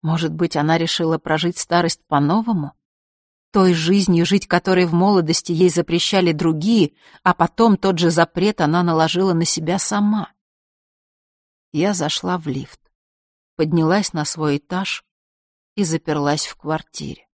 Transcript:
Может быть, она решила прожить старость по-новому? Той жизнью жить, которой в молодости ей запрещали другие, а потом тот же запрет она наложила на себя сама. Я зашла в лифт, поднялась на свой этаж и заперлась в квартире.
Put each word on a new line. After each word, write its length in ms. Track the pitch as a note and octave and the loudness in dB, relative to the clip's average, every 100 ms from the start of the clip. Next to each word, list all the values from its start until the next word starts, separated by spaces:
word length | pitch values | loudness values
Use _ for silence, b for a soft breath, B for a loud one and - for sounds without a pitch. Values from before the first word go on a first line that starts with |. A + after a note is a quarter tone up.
Может 320 | D#3 D#3+ D#3+ | -4 -4 -4
быть, 220 | D#3+ E3+ | -2 -2
она 240 | D#3 D3+ E3 | 0 0 0
решила 400 | E3 - E3 D#3+ | 0 -2 -2 -2
прожить 400 | - D#3 F3 F3+ | -2 -2 -2 -4
старость 480 | - - E3+ - _ | -2 0 0 -4 _
по-новому? 680 | D3 C#3+ G3 A3+ G3+ C#3+ _ _ _ _ _ _ _ _ | 0 2 0 0 -2 -4 _ _ _ _ _ _ _ _
Той 240 | G3+ F#3+ | 2 4
жизнью 500 | E3 D#3+ G3+ F#3+ E3+ | 2 2 2 4 2
жить, 220 | E3+ G3 - | 2 0 0
которой 400 | F3 - F#3 F3+ | -2 0 0 2
в 60 | |
молодости 580 | E3+ F#3+ G3 D#3+ E3 - | 2 2 2 2 -2 -2
ей 180 | E3 F3+ | 2 2
запрещали 640 | E3+ E3+ E3+ - G3 E3+ | 2 -2 -2 0 0 0
другие, 640 | D#3 E3 D#3+ F3+ A3+ D3+ b b b | 0 0 0 0 2 2 b b b
а 100 | - | -2
потом 420 | F3 E3+ - A3+ G3 | 0 0 2 2 4
тот 220 | F#3+ F3+ | 0 0
же 120 | E3+ | 0
запрет 500 | E3 E3+ - G3 G#3+ | 2 0 0 -2 0
она 240 | D#3 E3+ | 0 2
наложила 480 | F3 D#3+ D#3+ F3+ F#3+ | 0 2 0 0 0
на 120 | E3 | 2
себя 360 | E3 - D#3+ - | 0 -2 -4 -2
сама. 520 | - G#3 G#3 G#3+ F3+ _ _ _ _ _ _ _ _ _ _ _ _ _ _ | -2 0 0 -2 -6 _ _ _ _ _ _ _ _ _ _ _ _ _ _
Я 220 | D3+ F#3 | -2 -2
зашла 440 | F#3+ D3+ - F3+ F3+ | -2 -4 -4 -4 -6
в 80 | D#3 | -6
лифт, 340 | C3+ C3+ - _ _ _ _ _ _ _ _ | -8 -10 -18 _ _ _ _ _ _ _ _
поднялась 560 | D#3 E3 D#3+ F#3+ G3+ | 0 2 2 0 -2
на 120 | E3 | -6
свой 340 | D3+ - D3+ C#3+ | -6 -4 -2 -4
этаж 460 | _ F3+ F#3+ - _ _ _ _ _ _ _ | _ -8 -6 -10 _ _ _ _ _ _ _
и 80 | - | -6
заперлась 640 | F#3 D#3+ - D3+ C#3+ D3+ - | -4 -2 -4 -2 -2 -2 -6
в 80 | |
квартире. 720 | - D3 D#3 - - C#3+ - _ | -10 -6 -8 -8 -14 -14 -16 _